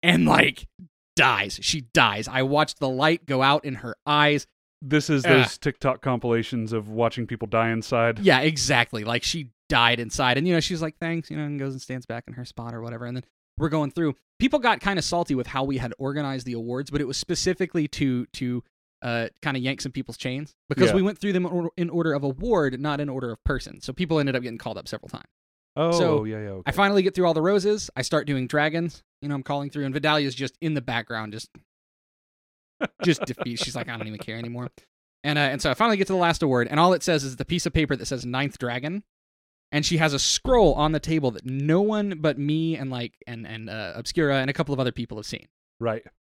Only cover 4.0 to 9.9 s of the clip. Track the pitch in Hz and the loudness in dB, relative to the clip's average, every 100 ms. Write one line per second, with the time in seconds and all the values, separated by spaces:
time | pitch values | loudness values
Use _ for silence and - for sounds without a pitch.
4 | - 147 147 147 - _ _ _ 143 151 | 0 4 6 4 -2 _ _ _ 2 2
5 | 143 143 135 156 123 - - - 139 131 | 4 2 6 6 6 0 -6 -2 -2 -2
6 | 135 123 120 117 113 123 110 113 104 110 | -2 -2 2 0 0 -4 -2 -4 -4 0
7 | 117 117 117 117 107 113 117 113 110 123 | 0 0 -6 -6 -2 0 2 0 0 2
8 | 117 113 185 131 151 151 127 135 120 117 | 2 2 6 6 6 2 2 2 2 -2
9 | 107 120 - 170 135 _ _ 139 117 | -4 -2 -2 -4 -8 _ _ 4 4